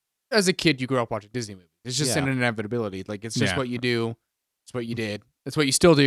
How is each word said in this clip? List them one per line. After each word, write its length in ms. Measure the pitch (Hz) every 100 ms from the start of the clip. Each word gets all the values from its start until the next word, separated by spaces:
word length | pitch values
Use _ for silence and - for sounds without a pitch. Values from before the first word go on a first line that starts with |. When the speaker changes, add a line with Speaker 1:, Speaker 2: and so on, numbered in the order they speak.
| _ _ -
Speaker 1:
as 180 | 226 185
a 40 |
kid, 280 | 175 165 131
you 60 | 127
grew 120 | 127
up 100 | 117
watching 200 | 107 104
Disney 220 | 123 104 95
movies. 120 | 87 _
It's 120 | 123 127
just 160 | 139 147
Speaker 2:
Yeah. 60 |
Speaker 1:
an 60 | 139
inevitability. 760 | 131 120 110 104 120 107 95 95
Like, 180 | 101
it's 100 | 113
just 180 | 120 101
Speaker 3:
Yeah. 60 | 92
Speaker 1:
what 100 | 127
you 100 | 123
do. 380 | 123 117 117 113 _ _ _ _
It's 80 | -
what 120 | 127 117
you 80 |
did. 280 | 117 110 104 _ _
It's 120 | 139 151
what 100 | 139
you 60 |
still 220 | - 175
do. 80 | 147